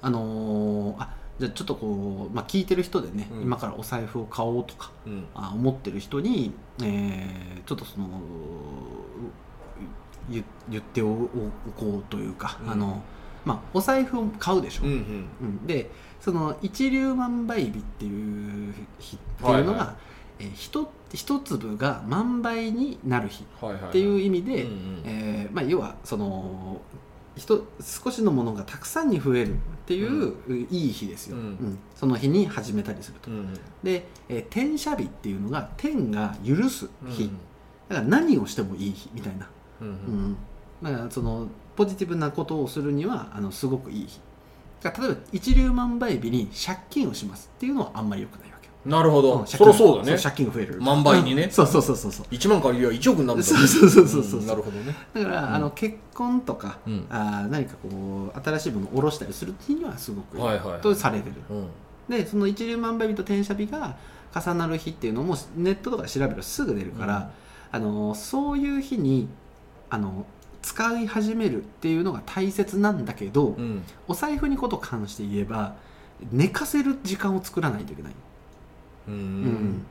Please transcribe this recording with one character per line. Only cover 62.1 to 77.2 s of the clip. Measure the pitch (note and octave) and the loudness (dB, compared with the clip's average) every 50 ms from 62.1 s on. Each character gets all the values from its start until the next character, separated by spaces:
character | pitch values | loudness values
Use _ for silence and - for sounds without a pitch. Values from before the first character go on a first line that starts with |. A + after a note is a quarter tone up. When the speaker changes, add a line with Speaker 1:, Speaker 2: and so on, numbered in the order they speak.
| B3 A#3 F#3+ | -2 -2 -2
Speaker 1:
そ | - - G#3 | 0 0 2
の | G3+ G3 | 2 2
一 | G3+ G3+ | 0 -2
粒 | A3+ A#3 A#3 A#3 | -4 -4 -4 -2
万 | A#3 A3+ A3+ A3+ | -2 -2 -2 0
倍 | A3+ A3 | 0 -2
日 | G#3+ | -2
と | G3+ | -2
転 | F#3 - G3+ G3+ G3+ | -2 0 0 0 0
写 | G3+ G3+ | -2 -2
日 | G3+ G#3 G#3 | -4 -4 -4
が | - D#4 C#4+ F3 C3 - - - - - - - - | -4 -6 -6 -6 -8 -12 -16 -20 -20 -20 -20 -10 -8
重 | E3+ E3 F3+ E3+ | -6 -2 -2 0
な | E3+ E3+ | 0 0
る | D#3+ D#3+ D#3+ | 0 -2 -4
日 | - D#3+ | -4 -6
っ | D#3+ | -8
て | - - | -4 -4
い | A2+ | -2
う | A2 | -2
の | A#2+ | 0
も、 | C#3+ F3+ E3+ C3+ - - - | 0 -2 -2 -4 -4 -8 -6
ネ | E3 F3 F#3 | 0 0 0
ッ | G3 | 0
ト | G3 - B3 | 0 -2 -4
と | B3 A3 | -4 -4
か | - - | -4 -6
調 | - C3+ | -2 0
べ | C#3 B2+ | 0 0
る | - - | 0 -4
と | |
す | - - - - C#4+ | -8 -8 -4 -4 -2
ぐ | G#3 A#2 | -2 -2
出 | G2+ F#2+ | -2 -4
る | F2+ | -6
か | - A#2 F#2 | -6 -4 -2
ら、 | G2 G#2 G2+ | 0 0 -2
Speaker 2:
う | |
ん。 | F#2 - - - - - - - - - - | -2 -6 -12 -18 -20 -20 -20 -20 -16 -8 -6
Speaker 1:
あ | - | -4
の、 | - G#3 G#3 G#3 G#3 G#3 G#3+ | -2 -2 0 0 0 -2 -2
そ | G#3 - - - C4+ C#4+ C#4+ C#4+ | -4 -6 -4 -2 0 0 0 0
う | C#4 | 0
い | C#4 C#4+ | 0 0
う | C#4 C#4 | 0 -2
日 | C4+ - C4+ A3+ | -2 -2 -2 0
に、 | D#3+ C3+ C3+ C3 A2+ - - - - - - - - - - - - - | 2 4 4 2 2 0 -6 -14 -20 -20 -20 -20 -20 -20 -20 -20 -10 -6
あ | - A2 | -4 -2
の、 | G#2 G2 F#2 F#2+ G#2 - - - - - - - - | -2 -2 -4 -8 -10 -12 -14 -20 -20 -20 -20 -12 -10
使 | - - - A3+ A#3 A#3 A#3 | -10 -4 0 0 0 0 0
い | A#3 G#3 | -2 -2
始 | - A3 G#3 G#3+ A3+ | 0 0 0 2 2
め | A#3 A3 F#3+ | 2 2 2
る | C3 G#2 F#2+ | 0 0 -4
っ | |
て | - - - - D#3+ | -6 -14 -4 0 0
い | E3 D#3+ | 2 2
う | F3 | 2
の | G3 - | 0 -2
が | - - | -4 -8
大 | - - F#3+ F#3+ G3 | -6 -2 0 0 0
切 | F#3+ - G3 G3+ - F#3+ | 2 0 0 0 2 2
な | G3+ G#3 | 2 4
ん | G#3 E3 B2 | 2 0 -2
だ | G2+ - | -6 -6
け | - G#2 G2 | -6 -8 2
ど、 | G#2 C#3 D3 A#2 | 4 4 4 4
Speaker 2:
う | G2+ A2 | 2 -2
ん。 | A#2+ A#2 A2 G2 F2+ - - - - - | -4 -4 -4 -6 -8 -10 -16 -20 -6 -6
Speaker 1:
お | F3+ | -4
財 | - - D4+ D4+ C#4 | -2 -2 -2 0 0
布 | C#4+ C#4+ | 0 0
に | C#4 C4+ | 0 0
こ | B3+ A#3+ | 0 -2
と | G#3+ - | -2 -4
関 | - - - A2+ G#2 G2 | -4 -6 -6 -6 -6 -6
し | - | -6
て | - G#2 | -8 -6
言 | G2+ G2+ G2+ | -2 -2 -2
え | G2+ | -2
ば、 | G2+ A2+ A2 G#2 G2+ G#2 - - - - - - - - - - - | -2 -2 -4 -4 -4 -6 -12 -18 -20 -20 -20 -20 -20 -20 -16 -10 -2
寝 | A2 B2 D3 G3 | 2 2 2 2
か | - - D4+ | 2 -2 -4
せ | C#4+ - D4 | 0 0 2
る | C#4 C#4 C4+ C4+ - | 2 2 0 -2 -2
時 | F#3+ F#3+ | -6 -4
間 | G3 | -2